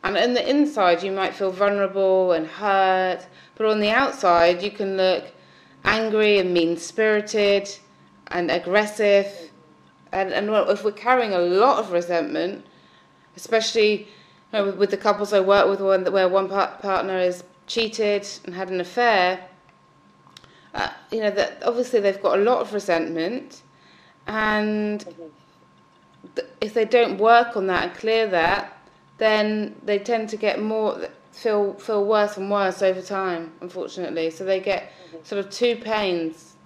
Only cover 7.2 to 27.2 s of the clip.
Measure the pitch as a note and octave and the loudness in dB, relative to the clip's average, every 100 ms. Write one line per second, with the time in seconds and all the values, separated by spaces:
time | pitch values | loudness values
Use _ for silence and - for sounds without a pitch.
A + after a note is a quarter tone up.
7.2 | G#3 A3 G3+ G3+ G3 - _ _ _ _ | -2 0 2 2 -2 -14 _ _ _ _
8.2 | - F3 F3 E3+ E3+ G3+ G#3 - G#3 G3+ | -10 -6 -2 -2 0 0 0 0 4 4
9.2 | G3 F#3+ E3 - - _ _ _ _ F#3 | 2 -8 -20 -20 -20 _ _ _ _ -4
10.2 | F#3+ - G#3 G#3+ - G#3 G#3 G#3 A#3+ B3+ | -2 -2 0 0 2 0 -2 -4 0 2
11.2 | A3+ F#3 F3 F#3 B3 - G#3 F3 F3 F3 | 2 0 2 4 4 2 0 -4 -2 -2
12.2 | D3 D#3 F3 G3+ - _ _ _ _ _ | -2 -4 -6 -8 -16 _ _ _ _ _
13.2 | _ - - A3+ G#3+ A3+ G#3+ G#3 - - | _ -20 -2 -2 0 2 2 2 -6 -20
14.2 | - _ _ G#3+ G3 F#3 G3 G3 G#3+ G3+ | -20 _ _ -2 -2 0 -2 0 0 0
15.2 | G3+ G3+ F#3+ G3+ F#3+ G3 G3 F#3+ F#3 F#3+ | 2 2 4 4 4 2 0 0 2 2
16.2 | F#3 F#3+ F#3+ G3 F#3 - G3+ F#3 F#3+ F#3 | 2 2 0 -2 -2 -4 -2 -2 -2 -2
17.2 | F3+ F3+ - _ - - A3+ A3 G#3 G3+ | -2 -2 -14 _ -8 -4 -4 -2 0 -2
18.2 | G3+ - - F3 F#3 F#3 F3+ - A#3+ G#3 | -4 -14 -12 -10 -6 -6 -4 0 2 4
19.2 | F3+ F#3 - - _ _ _ _ _ _ | 2 0 -10 -20 _ _ _ _ _ _
20.2 | _ - - - - - - - - A3+ | _ -20 -20 -20 -14 -6 -6 -6 -10 -4
21.2 | G#3+ G3+ - - - A#3 A#3+ A#3 G3+ F#3+ | -2 0 -2 -2 -2 -2 0 2 2 0
22.2 | F3+ F#3+ G#3 B3+ - G#3 G3 E3+ D#3+ E3 | 0 2 2 2 -2 -6 -2 -2 0 -4
23.2 | E3 B3 - - _ _ _ _ _ _ | -4 -6 -12 -20 _ _ _ _ _ _
24.2 | - G#3+ G#3+ G#3+ G#3+ G#3+ G#3 G#3 F3+ - | -8 -2 0 0 0 -2 -2 -4 -10 -18
25.2 | D#3+ _ _ _ _ _ _ _ _ _ | -20 _ _ _ _ _ _ _ _ _
26.2 | - - - - G#3+ A3+ A3 A#3+ A#3 F#3+ | -12 -10 -10 -8 -4 -2 2 4 4 2